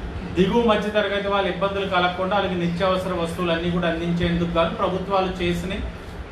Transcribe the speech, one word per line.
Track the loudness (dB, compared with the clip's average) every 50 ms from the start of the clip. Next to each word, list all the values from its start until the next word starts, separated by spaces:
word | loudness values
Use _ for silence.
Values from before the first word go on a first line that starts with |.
| -8 -8 -6 -6 -6 -2 0
దిగువ | 2 2 4 4 4 4
మధ్య | 4 4 2 2 0
తరగతి | 0 0 0 2 0 -2 0 0
వాళ్ళ | 0 0 0 0
ఇబ్బందులు | 0 0 -2 0 0 -2 -2 0
కలగకుండా | 2 2 2 2 0 0 -2 0 2
వాళ్ళకి | 2 0 0 0
నిత్యావసర | 0 0 0 0 0 2 2 2 0 0 -2 -2
వస్తువులన్నీ | -2 -2 -2 -2 -2 0 0 0 0 0 0
కూడా | 0 0 0 0
అందించేందుకు | 0 0 0 0 0 2 2 2 2 2 0 2
గాను | 2 2 2 2 0
ప్రభుత్వాలు | 0 0 0 0 -2 -2 0 2 2 2 0 0 -2 -2
చేసినాయి. | 0 0 -2 -2 -4 -4 -4 -6 -6 -8 -10 -12 -12 -12 -12 -12 -12